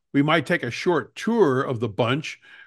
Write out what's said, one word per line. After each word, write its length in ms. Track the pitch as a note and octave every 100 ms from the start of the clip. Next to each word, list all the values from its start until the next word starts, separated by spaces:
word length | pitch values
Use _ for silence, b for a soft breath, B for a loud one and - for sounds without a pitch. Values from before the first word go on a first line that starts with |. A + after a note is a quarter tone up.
| _
we 120 | C#3
might 240 | D3+ E3 -
take 160 | F3
a 80 | B2
short 440 | - F3+ D#3+ A2 -
tour 460 | - A#3 E3 B2+
of 180 | C#3 A#2
the 100 | A2+
bunch, 500 | F#2+ A#2 C#3+ - - B B